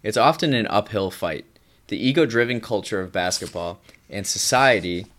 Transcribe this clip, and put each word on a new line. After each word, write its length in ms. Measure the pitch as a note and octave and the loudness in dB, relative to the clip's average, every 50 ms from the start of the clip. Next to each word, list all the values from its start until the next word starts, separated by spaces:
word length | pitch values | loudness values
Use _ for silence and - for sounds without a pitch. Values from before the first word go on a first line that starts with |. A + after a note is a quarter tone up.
| - | -4
It's 140 | G#2 G#2+ | 0 2
often 360 | A#2+ A2+ C#3+ D#3+ - F3 D#3 C3+ | 4 4 4 4 4 0 2 2
an 140 | A#2+ A2 | 2 0
uphill 420 | - - G#2 G#2 - A2 G#2 G2 F#2 | 2 0 0 0 0 -4 -4 -4 -4
fight. 360 | - - - E2+ D#2 - - _ _ _ _ _ _ _ _ | -4 -6 -6 -6 -6 -6 -10 _ _ _ _ _ _ _ _
The 100 | - - | -8 -6
ego-driven 640 | - G#2+ B2+ C3+ E3+ D#3+ A#2 A2+ A#2 A#2+ A#2 B2 A#2 | -2 0 0 2 2 2 2 2 0 0 0 0 -6
culture 400 | A2+ - A#2+ G2+ F#2+ - A2 G2 | -4 -2 -4 -4 -2 -4 -6 -4
of 100 | F#2 F2+ | -6 -4
basketball 680 | F2+ G2 F2 F2+ - - F#2 E2 - F2 E2+ E2+ F2 - _ - _ _ _ | -4 -2 -2 -2 -2 -4 -6 -8 -8 -6 -6 -6 -8 -10 _ -20 _ _ _
and 200 | _ D2 G2+ G2 | _ -10 -8 -6
society 800 | - - - - - - B2+ C3+ C3+ A#2+ G2+ E2 F2+ F2 F2 - - _ | -6 -4 -2 -2 0 2 4 6 6 4 4 2 -2 -4 -4 -6 -10 _